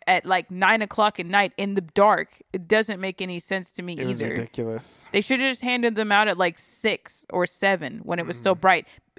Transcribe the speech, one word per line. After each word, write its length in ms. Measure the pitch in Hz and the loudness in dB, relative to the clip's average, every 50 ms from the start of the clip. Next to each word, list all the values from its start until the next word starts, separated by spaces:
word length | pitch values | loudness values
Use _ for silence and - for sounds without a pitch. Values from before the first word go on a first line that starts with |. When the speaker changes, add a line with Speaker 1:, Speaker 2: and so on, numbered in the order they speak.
| - | 0
Speaker 1:
at, 200 | - 185 175 - | 2 2 2 2
like, 240 | - 190 185 170 - | 2 0 0 0 -2
nine 320 | 185 185 196 - 226 226 214 | -4 2 4 4 4 4 2
o'clock 380 | 196 - - 214 208 - - | -4 0 2 2 2 2 -2
at 60 | 175 | -8
night 260 | 170 190 202 202 175 - | 0 2 2 2 2 -2
in 180 | - 196 202 202 | -4 -4 -2 -2
the 60 | 196 | -2
dark? 640 | 175 156 - 202 202 214 196 160 165 - _ _ - _ - | -4 -2 2 4 6 6 6 4 0 -4 _ _ -20 _ -10
It 140 | 190 175 | -8 -2
doesn't 340 | 160 214 214 220 214 208 180 | 2 2 2 2 0 -4 -6
make 220 | 190 190 185 - 190 | -6 -8 -6 -6 -8
any 160 | 185 180 170 | -8 -8 -10
sense 320 | - - 190 190 175 - - | -8 -6 -6 -6 -6 -8 -14
to 100 | - 175 | -12 -10
me 120 | 180 170 147 | -10 -8 -6
Speaker 2:
It 80 | 135 | -4
was 140 | 127 123 117 | -4 -4 -4
Speaker 1:
either. 100 | 147 - 135 | -4 -4 -4
Speaker 2:
ridiculous. 760 | - 113 110 - - 117 113 113 113 - - - - - - - | -6 -8 -8 -6 -6 -6 -4 -6 -8 -10 -12 -20 -20 -14 -4 -2
Speaker 1:
They 80 | 202 | -2
should 180 | 214 - 262 247 | 0 0 -2 0
have 100 | 262 269 254 | 0 -2 -2
just 100 | - 247 | -4 -4
handed 320 | 247 247 247 233 240 220 | -4 -2 0 0 0 0
them 160 | 208 220 208 | 0 0 2
out 160 | 202 202 214 | 4 4 4
at, 120 | 214 180 175 | 2 2 2
like, 200 | 185 175 165 - | 0 0 0 -4
six 680 | - - - - - 220 185 - _ - - - - - | -16 -16 -14 -4 -2 -2 -2 -2 _ -14 -20 -20 -18 -6
or 160 | - 180 180 | -2 -2 -2
seven 520 | - - - - 196 196 170 156 127 - - | -2 -4 0 0 0 0 0 -2 -8 -10 -12
when 180 | - - 170 175 | -8 -6 -6 -6
it 80 | 170 | -4
was 100 | 160 175 | -6 -8
still 180 | - - 196 185 | -2 0 0 0
Speaker 2:
Mm-hmm. 60 | 165 | 4
Speaker 1:
bright. 280 | - 190 180 160 - _ - _ _ _ _ | 4 4 4 4 2 _ -18 _ _ _ _